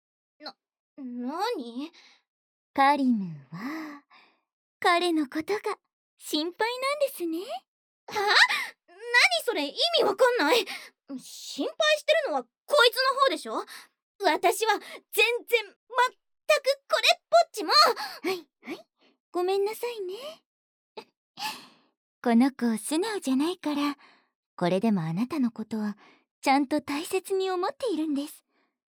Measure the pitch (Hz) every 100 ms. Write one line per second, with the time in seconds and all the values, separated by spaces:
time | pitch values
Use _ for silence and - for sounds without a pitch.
0 | _ _ _ _ 294 - _ _ _ -
1 | 254 247 247 330 440 415 233 240 311 -
2 | - _ _ _ _ _ _ - 277 285
3 | 262 220 185 147 135 165 247 320 311 285
4 | _ - _ _ _ _ _ _ 370 349
5 | 359 311 269 311 311 415 427 - _ _
6 | _ _ - 294 339 - 453 494 539 587
7 | 554 - 339 320 453 719 - _ _ _
8 | - 427 403 539 - 1077 932 - _ 349
9 | 466 480 698 679 - 370 285 - 659 659
10 | 427 392 494 494 302 466 - - - _
11 | - 262 - - - - 381 - 605 605
12 | - 622 539 277 - _ - 571 480 508
13 | 523 523 539 330 226 254 427 - - _
14 | _ - 381 311 359 370 440 392 - -
15 | - - 440 480 - 466 415 - _ 494
16 | 494 - _ _ - 587 508 554 - 640
17 | 622 698 _ 659 679 - 330 539 622 415
18 | 807 698 349 370 - _ - 370 - _
19 | _ _ _ 349 359 392 403 427 480 453
20 | 359 415 571 659 _ _ _ _ _ -
21 | - _ _ - 855 - - _ _ _
22 | _ _ 240 233 269 - 240 214 - 311
23 | 440 403 269 262 320 370 302 285 294 285
24 | - _ _ _ _ - 175 185 226 196
25 | 160 170 254 320 233 226 214 220 214 202
26 | - _ _ _ 285 269 269 302 - 285
27 | 359 381 - 381 381 359 370 - 508 302
28 | 320 277 294 - _ _ _ _ _